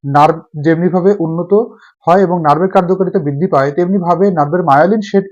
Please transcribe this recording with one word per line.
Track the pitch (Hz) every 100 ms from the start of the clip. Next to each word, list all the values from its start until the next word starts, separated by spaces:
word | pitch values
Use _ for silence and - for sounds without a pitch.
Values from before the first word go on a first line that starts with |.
| 139
নার্ভ | 143 151 160 - 151
যেমনিভাবে | 147 165 180 180 180 202
উন্নত | 165 165 175 202 240 - _ _ -
হয় | 180
এবং | 185 175 151
নার্ভের | 147 185
কার্যকারিতা | 196 175 190 185 190
বৃদ্ধি | 147 139 185
পায়, | 147 135
তেমনিভাবে | 147 175 196 175 170 202
নার্ভের | 170 147 180 170
মায়োলিন | 139 175 220
শেড | 202 196 196